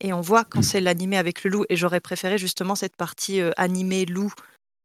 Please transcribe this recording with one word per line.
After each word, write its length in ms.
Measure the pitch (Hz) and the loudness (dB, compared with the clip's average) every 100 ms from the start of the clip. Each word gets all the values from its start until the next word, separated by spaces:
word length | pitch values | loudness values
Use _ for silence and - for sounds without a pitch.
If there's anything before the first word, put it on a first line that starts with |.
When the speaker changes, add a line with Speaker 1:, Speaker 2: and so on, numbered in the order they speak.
Speaker 1:
et 120 | 196 | -4
on 80 | 175 | -2
voit 240 | 170 226 226 | 4 4 4
quand 160 | - | 0
Speaker 2:
Mm. 20 | |
Speaker 1:
c'est 180 | - 196 | 2 2
l'animé 360 | 180 175 185 196 | 2 2 0 0
avec 260 | 175 - | 0 -2
le 80 | 196 | 0
loup. 140 | 202 - | 0 0
Et 80 | 175 | 2
j'aurais 240 | 175 175 | 2 0
préféré 360 | - 180 185 202 | -2 -4 -2 0
justement 380 | 185 - 185 202 | -2 -4 -2 -2
cette 200 | 190 - | -4 -6
partie, 440 | 175 - - 190 | -8 -6 -2 0
heu, 120 | 170 - | 0 2
animé 480 | 180 185 185 190 180 | 0 0 0 0 -2
loup, 280 | 180 202 - - _ _ _ | -2 -4 -6 -20 _ _ _